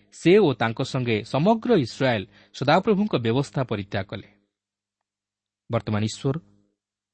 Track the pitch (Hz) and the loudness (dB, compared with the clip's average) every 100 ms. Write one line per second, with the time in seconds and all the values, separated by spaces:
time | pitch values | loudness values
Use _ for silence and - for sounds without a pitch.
0 | _ - 160 202 170 127 113 117 131 135 | _ -2 4 6 4 2 -2 -2 -6 -4
1 | 120 107 - 135 185 226 247 208 117 - | 0 -2 -2 0 2 0 2 0 0 -2
2 | 131 110 95 _ _ - 139 170 226 190 | 0 0 -4 _ _ -6 2 2 2 0
3 | 208 147 113 123 143 143 127 104 98 101 | 0 -2 0 0 -2 -4 -4 -6 -6 -8
4 | 95 107 - _ _ _ _ _ _ _ | -8 -12 -16 _ _ _ _ _ _ _
5 | _ _ _ _ _ _ - 113 - 104 | _ _ _ _ _ _ -6 -4 -2 -4
6 | 107 - 139 156 _ _ _ _ _ _ | -4 -4 -6 -6 _ _ _ _ _ _
7 | _ | _